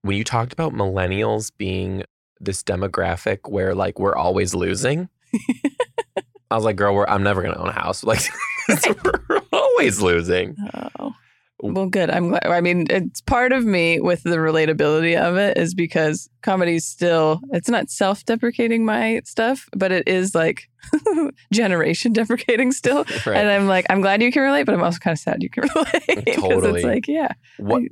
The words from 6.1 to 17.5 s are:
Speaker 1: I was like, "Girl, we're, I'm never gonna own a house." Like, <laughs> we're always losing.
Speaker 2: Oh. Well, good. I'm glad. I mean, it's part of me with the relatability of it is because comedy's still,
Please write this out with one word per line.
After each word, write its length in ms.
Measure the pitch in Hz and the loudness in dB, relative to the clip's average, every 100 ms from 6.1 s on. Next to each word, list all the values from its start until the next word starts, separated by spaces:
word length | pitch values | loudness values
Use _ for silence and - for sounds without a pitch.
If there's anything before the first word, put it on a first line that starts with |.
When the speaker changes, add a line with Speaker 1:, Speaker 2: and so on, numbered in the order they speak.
| - - - _ | -8 -10 -20 _
Speaker 1:
I 60 | 113 | 0
was 80 | |
like, 120 | 110 95 | 0 2
"Girl, 180 | 101 | 2
we're, 120 | 101 101 | 2 2
I'm 160 | 101 | 2
never 200 | 98 95 | 2 0
gonna 160 | 92 85 | -2 -4
own 100 | 87 | -4
a 40 | |
house." 300 | - - 95 | -4 -4 -2
Like, 200 | 107 - - - - - - | 0 0 -2 -6 -10 -8 -2
<laughs> 600 | 220 - 415 370 - - | 0 0 0 -2 -2 -2
we're 140 | 403 - | -4 0
always 480 | - 554 480 101 98 | 0 4 4 2 2
losing. 560 | 95 87 85 90 92 151 202 - - - | 2 2 2 0 0 -6 -10 -10 -12 -10
Speaker 2:
Oh. 160 | - - _ _ _ _ | -12 -12 _ _ _ _
Well, 240 | 208 190 190 | -6 -2 -2
good. 240 | 190 170 | 0 0
I'm 180 | 180 175 | 0 0
glad. 160 | - - | 0 0
I 140 | 175 | 2
mean, 260 | 175 175 160 | 2 2 2
it's 300 | 190 175 - | 0 -2 -8
part 320 | - 247 247 | 0 2 2
of 120 | 262 | 2
me 360 | 233 185 165 165 | 2 2 2 2
with 220 | - 175 | 0 0
the 140 | 175 170 | 0 0
relatability 800 | 160 160 156 160 151 156 165 170 | 2 2 2 2 2 2 2 2
of 160 | 170 180 | 2 2
it 200 | 202 - | 2 0
is 160 | 170 | -2
because 540 | 180 165 180 156 156 - _ | -2 -2 0 0 -2 -8 _
comedy's 440 | - 190 175 170 - | -2 0 2 0 -4
still, 540 | - 175 165 156 160 269 | -2 2 4 2 0 -2